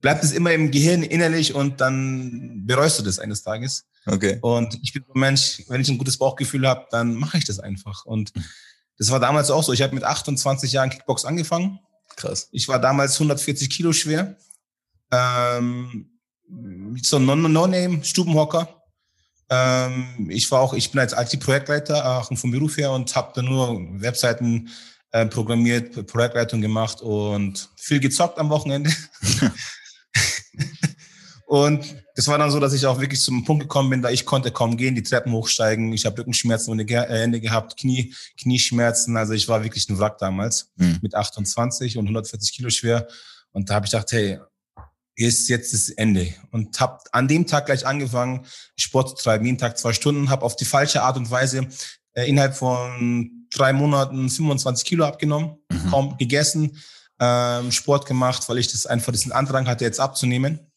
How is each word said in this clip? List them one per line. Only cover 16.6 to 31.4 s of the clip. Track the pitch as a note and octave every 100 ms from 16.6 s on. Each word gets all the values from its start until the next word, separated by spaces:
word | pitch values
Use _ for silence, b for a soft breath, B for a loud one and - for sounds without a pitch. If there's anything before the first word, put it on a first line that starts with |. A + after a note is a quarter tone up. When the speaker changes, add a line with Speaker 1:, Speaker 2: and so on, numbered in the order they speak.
| A2+ F#2 G2+ B2
Speaker 1:
so | B2 D3
ein | C3
No-, |
No-, | C#3+ E3
No-Name, | D#3 F3+ F#3 F3+ E3+
Stubenhocker. | C#3 - F3 D3+ D3+ E3+ E3+ - _ _ _ _ _ _ _
Ähm, | B2+ B2+ B2+ B2+ B2+ B2+ B2 F#2
ich | - -
war | C3+
auch, | B2+
ich | G#2+ -
bin | C#3
als | B2
I-T-Projektleiter, | A#2+ A#2+ C3+ C3+ C#3 C#3 D3 D3 D3 C3 B2+
auch | A#2 A#2+
vom | B2+
Beruf | B2 D3+ D3+
her | C#3
und | C3 A#2+ -
hab | A#2+
dann | - B2+
nur | C3 B2 A2 F2 F#2+
Webseiten, | A2+ A#2+ B2 A2+ A#2+ A#2 A2+ B B B _
äh, | A2+ A2+
programmiert, | A#2+ A2 A#2 A#2 A#2+ A#2
P-, | -
Projektleitung | G2+ A#2 A#2+ A#2+ A#2 A2+
gemacht | G#2+ A2 A2 -
und | A#2 G#2 G#2 G2+ G2 G2 - _
viel | - D3
gezockt | C3 C3+ E3+ E3+
am | D3+
Wochenende. | D3+ C#3+ C#3 C#3+ -
<laughs> | - - F#2+ A2+ C3 - B B B B _ - - - - - - - - - B B B B